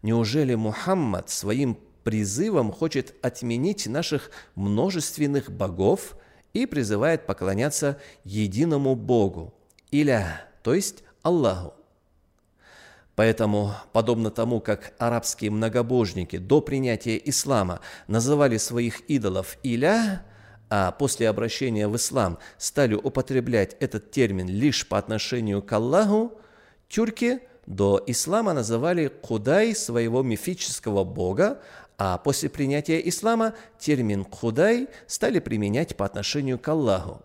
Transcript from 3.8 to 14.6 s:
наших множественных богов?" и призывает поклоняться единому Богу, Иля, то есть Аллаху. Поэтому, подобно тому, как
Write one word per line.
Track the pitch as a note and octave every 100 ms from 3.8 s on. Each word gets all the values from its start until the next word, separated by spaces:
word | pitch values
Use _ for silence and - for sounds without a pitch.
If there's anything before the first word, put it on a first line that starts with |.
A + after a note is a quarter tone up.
| -
наших | C3+ E3+ - - - - -
множественных | G2+ G#2 F3 F3+ D3 - D3 C#3+ -
богов?" | G2 F#2+ F2 G2 F#3 - - - _ _
и | - B3+
призывает | D3 A2 G#2 C#3+ D#3+ -
поклоняться | G2+ F#2+ G2 C#3 - C#3+ C#3 - -
единому | F#2+ G#2 G#2+ G2 E3 D3 C3+ B2+
Богу, | G#2+ B2 G2 F2 E2 _ _ _ _
Иля, | C#3+ D3 A#2+ F2+ D#2 - _
то | -
есть | E3 G3 - - _
Аллаху. | D#3 F3 A#2 F#2 F2 - _ _ _ _ _ _ _ _ - - - - _
Поэтому, | - A2+ A2 G#2+ G#2 G2+ G2 -
подобно | A#2 A2+ A2+ A2
тому, | A2 A2+
как | A#2